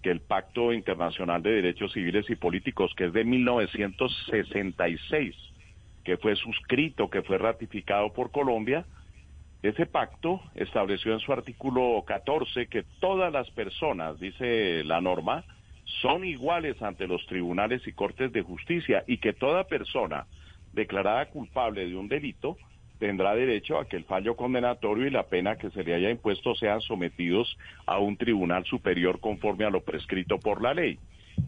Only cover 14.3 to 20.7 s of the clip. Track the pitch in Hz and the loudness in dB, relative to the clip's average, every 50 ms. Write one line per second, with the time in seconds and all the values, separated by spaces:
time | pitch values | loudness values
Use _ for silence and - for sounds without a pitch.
14.3 | 90 - 127 120 117 113 104 92 85 80 76 76 80 85 90 92 90 85 78 95 | -6 -4 0 2 2 4 4 2 2 0 0 2 2 2 4 2 2 2 0 -2
15.3 | 123 160 175 - - - - - - - - - - - - 127 147 175 190 185 | -2 -2 -4 -12 -20 -20 -20 -20 -20 -18 -12 -10 -8 -2 2 2 2 2 0 -4
16.3 | 156 123 123 151 170 170 160 147 117 - 113 104 92 - 98 90 90 87 - - | -6 -4 0 0 0 0 0 -2 -4 -4 -6 -6 -4 -4 -2 -2 -2 -2 -2 -4
17.3 | 95 92 87 87 87 90 101 110 127 127 - 113 - - 101 98 - - 127 131 | -4 -2 -2 0 0 0 0 0 0 -2 -4 -10 -4 -2 -4 -4 -2 -2 -4 -2
18.3 | 117 113 90 - 90 80 - - 175 170 160 - 110 95 - - 123 110 - 110 | -2 -2 -4 -4 -8 -12 -4 -2 -2 -2 2 2 2 2 4 0 -2 0 0 -2
19.3 | 101 - - 139 160 180 190 190 170 135 104 - - 135 110 80 76 71 - - | 0 2 0 2 2 2 0 0 -2 -4 -4 -2 -2 -2 -2 0 -2 -6 -8 -10
20.3 | - - - - - - - - | -16 -20 -20 -20 -20 -20 -20 -8